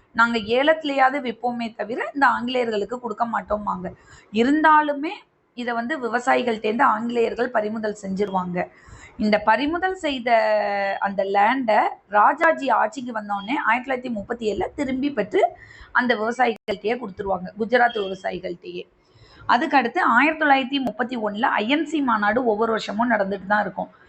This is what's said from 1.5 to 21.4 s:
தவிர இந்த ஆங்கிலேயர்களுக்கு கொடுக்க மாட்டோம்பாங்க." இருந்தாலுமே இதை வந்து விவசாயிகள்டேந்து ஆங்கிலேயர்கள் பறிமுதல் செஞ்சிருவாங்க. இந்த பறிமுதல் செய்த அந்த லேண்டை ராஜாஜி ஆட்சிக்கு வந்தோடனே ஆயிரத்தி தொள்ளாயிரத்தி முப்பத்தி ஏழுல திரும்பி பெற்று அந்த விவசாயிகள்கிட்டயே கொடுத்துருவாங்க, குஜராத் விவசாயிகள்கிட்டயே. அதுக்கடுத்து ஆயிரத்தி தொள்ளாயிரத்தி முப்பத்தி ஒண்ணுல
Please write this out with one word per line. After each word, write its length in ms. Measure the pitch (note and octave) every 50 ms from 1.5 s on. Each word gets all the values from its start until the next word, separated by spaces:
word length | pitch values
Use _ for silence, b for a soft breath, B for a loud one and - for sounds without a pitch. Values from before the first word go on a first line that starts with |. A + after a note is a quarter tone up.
| A#3+ A#3 A#3 A3 A3
தவிர 360 | - G#3 G3+ A#3+ E4 B4 E5 -
இந்த 140 | C#4+ C4+ B3
ஆங்கிலேயர்களுக்கு 720 | A3+ A3 A#3 A#3+ B3+ B3 B3 A3+ A3 G3+ G3+ G#3 A#3+ B3
கொடுக்க 260 | B3 A3+ G#3 - A#3
மாட்டோம்பாங்க." 680 | A#3 A3 G3+ F#3+ - G#3 G#3+ G#3 G3+ F#3 F3+ F3 F3 B B B B B B B _ -
இருந்தாலுமே 760 | G#3+ A#3 C4 D4 D#4 D#4 D#4+ D#4 D4+ D4+ D4 C#4+ C#4 C#4+ E4+ G#4 - - _ _ _ _ _ _
இதை 200 | A#3+ A#3+ A#3 A#3+
வந்து 260 | A#3 A#3 A#3+ D#4+ C#4+
விவசாயிகள்டேந்து 840 | B3 A#3 G#3+ A#3+ - C4 C4 B3+ A#3+ A#3 A3+ G#3+ - G#3+ G#3+ A#3+
ஆங்கிலேயர்கள் 680 | C#4+ B3 A3 G#3+ A#3 A#3 A#3+ A#3+ A3+ G#3+ G3+ G#3+ A#3+ C4
பறிமுதல் 480 | B3 A3+ G#3+ G#3+ A3 A3+ A3 G#3+ G3+ -
செஞ்சிருவாங்க. 640 | - F#3+ F#3+ F#3+ G#3 G3 G3 F#3 F3+ F3+ F3 F3+ - B B B B B B B B B B -
இந்த 220 | G#3+ G#3+ G#3 G#3
பறிமுதல் 560 | G#3+ G#3+ A3 A3+ C#4+ D4 E4 F4 F4+ F#4+ F#4+
செய்த 340 | F#4 - D4+ C#4 B3+ A3+ B3 A#3 A3 A3 A3 G#3+ G#3+ G#3 G#3 G3+ G3+ G3 G3 G3 -
அந்த 240 | - G3+ G3+ G3 G3
லேண்டை 560 | G3 G3 G3+ G3+ A3 B3+ C4+ B3+ A3 G#3+ A3 D4+ G4+ - - _ -
ராஜாஜி 640 | G3 G#3 G#3+ B3+ C4+ C#4 E4 E4 D#4+ - C#4 B3+
ஆட்சிக்கு 420 | A3+ G#3 G#3+ G#3+ - C#4 B3 B3
வந்தோடனே 420 | A#3 A3 G#3 G#3 G#3 G3 G3 G#3 C4+ D#4+ -
ஆயிரத்தி 260 | G#3+ A3+ B3 B3 C4+
தொள்ளாயிரத்தி 200 | C4 B3+ B3+ C4
முப்பத்தி 420 | A#3 G3+ G3 - A#3+ A#3 A#3 G#3 G3
ஏழுல 140 | G3+ - - -
திரும்பி 360 | - C#4+ C4 C4 C4 B3+ C#4+
பெற்று 360 | C#4+ G#3 G3 - - F#4 A4+ - B B B B B B B B
அந்த 240 | - A#3 B3 A#3+ A#3+
விவசாயிகள்கிட்டயே 800 | G#3 G#3+ A3+ A#3 B3+ B3+ A#3+ A3 - _ - G3+ F#3 - G#3 B3 A#3+
கொடுத்துருவாங்க, 500 | B3+ G3+ F3+ - G3+ G3 F#3+ F3+ F3+ F3+ - G#3
குஜராத் 380 | A3+ G3+ A#3 B3 A#3+ A#3 G#3+ G#3+
விவசாயிகள்கிட்டயே. 880 | G3 F#3+ F#3+ F#3+ - F#3+ F#3 F3 F#3 F#3 F3 F3 - F3+ F3 F3+ - _ _ b b b b b b b b b b -
அதுக்கடுத்து 520 | A3+ B3 D#4 D4 D4 C4+ A#3+ A#3+ A#3 F4
ஆயிரத்தி 460 | F#4 C4+ A#3 A#3 C4+ D#4 D#4 D4+ D#4
தொள்ளாயிரத்தி 360 | D4 C4+ C4+ C4+ B3 C#4 C#4 C4
முப்பத்தி 340 | A#3 - - B3 A#3 C4 A#3+
ஒண்ணுல 240 | G#3+ G#3 G3+ G#3